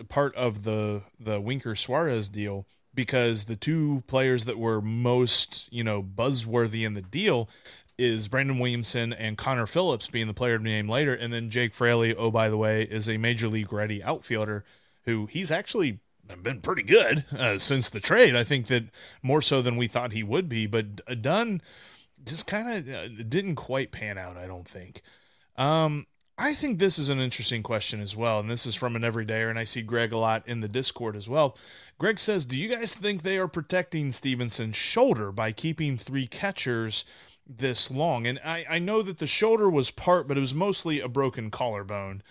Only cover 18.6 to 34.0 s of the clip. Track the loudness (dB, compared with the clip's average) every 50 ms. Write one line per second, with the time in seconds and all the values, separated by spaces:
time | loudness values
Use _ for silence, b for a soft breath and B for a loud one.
18.6 | 2 2 2 2 2 -2 B B B B B B 0 2 2 4 4 4 4 4
19.6 | 4 2 2 2 0 0 0 -2 -2 -2 -2 -4 -2 0 0 0 0 0 -2 -2
20.6 | 0 0 0 0 0 -2 -6 -12 -10 -8 -8 -4 0 2 2 2 2 0 -2 -4
21.6 | b b b b b b b b b b _ -14 -10 -8 -6 -6 -4 -4 -4 -4
22.6 | -4 -4 -4 -4 -6 -8 -8 -10 -10 -10 -10 -8 -6 -2 0 0 0 0 -2 -4
23.6 | -4 -4 -2 -2 -2 -4 -6 -8 -8 -8 -8 -8 -10 -10 -12 -12 -12 -12 -12 -12
24.6 | -14 -14 -16 -16 -18 -18 -20 -20 b b b b b b b b b b _ 0
25.6 | 2 2 4 4 4 2 0 -2 -6 -12 _ _ _ _ _ -2 -2 -2 0 0
26.6 | -2 -2 2 4 4 2 4 2 0 0 2 0 0 0 -2 -2 -2 -2 -2 -2
27.6 | -2 -2 -2 -2 -2 -2 -4 -6 -6 -6 -4 -2 0 0 0 0 0 -2 -4 -4
28.6 | -2 -4 -2 -2 -2 -2 -2 -2 -2 -2 -2 -2 -2 -2 -2 0 0 -2 -2 -4
29.6 | -4 -4 -4 -6 -4 -2 0 0 0 0 0 2 2 2 2 0 -2 -4 -4 -4
30.6 | -4 -2 -2 -2 -2 -2 -4 -4 -6 -6 -6 -8 -8 -2 2 2 2 2 B B
31.6 | B B B B B B B -2 -2 0 0 0 0 0 0 0 -2 -2 -4 -4
32.6 | -2 -2 -2 -2 -2 -2 -4 -2 -2 -2 -2 -2 -2 -2 -2 0 -2 -2 -4 -6
33.6 | -4 -2 -2 -2 -2 -2 -2 -2